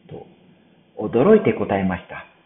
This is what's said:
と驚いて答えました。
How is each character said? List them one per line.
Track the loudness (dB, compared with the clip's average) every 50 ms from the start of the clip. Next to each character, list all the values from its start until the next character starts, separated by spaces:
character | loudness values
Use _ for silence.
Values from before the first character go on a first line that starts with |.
| _ -20
と | -20 -20 -20 -20 _ _ _ _ _ _ _ _ _ _ _ _ _
驚 | -10 -8 -2 0 2 4 6 4
い | 4 4
て | 0 -2
答 | -2 -4 -4 -2 -2
え | -2
ま | -2 -4 -6
し | -8 -14
た。 | -18 -20 -20 -20 _ _ _